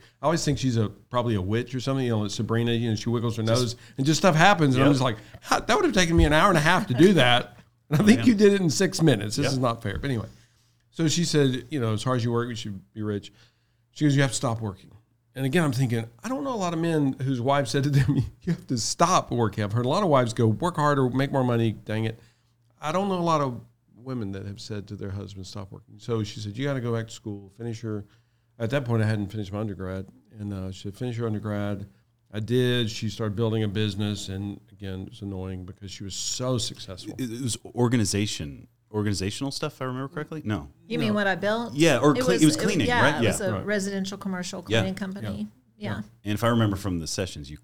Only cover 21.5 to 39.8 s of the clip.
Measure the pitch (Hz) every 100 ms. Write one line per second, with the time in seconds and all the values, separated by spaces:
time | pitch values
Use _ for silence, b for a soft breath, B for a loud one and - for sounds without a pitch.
21.5 | 117 113 104 - 107 110 110 b b b
22.5 | b _ _ 147 175 196 180 170 156 139
23.5 | 117 117 _ _ _ 127 127 101 98 101
24.5 | 98 - 104 98 101 101 98 98 98 90
25.5 | 104 98 101 _ 107 - 113 104 - 107
26.5 | 107 143 131 120 113 113 - 110 101 98
27.5 | - 117 113 113 107 - _ _ _ _
28.5 | - 113 139 123 113 107 107 98 107 95
29.5 | 104 110 92 95 95 95 - _ 110 101
30.5 | 98 95 95 104 95 123 117 117 107 107
31.5 | 104 101 98 98 b b _ _ 107 104
32.5 | 123 123 123 113 104 110 - 110 101 113
33.5 | 110 107 98 107 95 104 101 - 95 101
34.5 | - _ 98 98 92 98 120 101 95 92
35.5 | 92 90 - 98 - 98 - - - 127
36.5 | 123 - - - 92 107 - 123 120 131
37.5 | 107 - 117 120 123 98 101 107 - 73
38.5 | 90 - _ _ 107 104 92 92 - 139
39.5 | - 151 -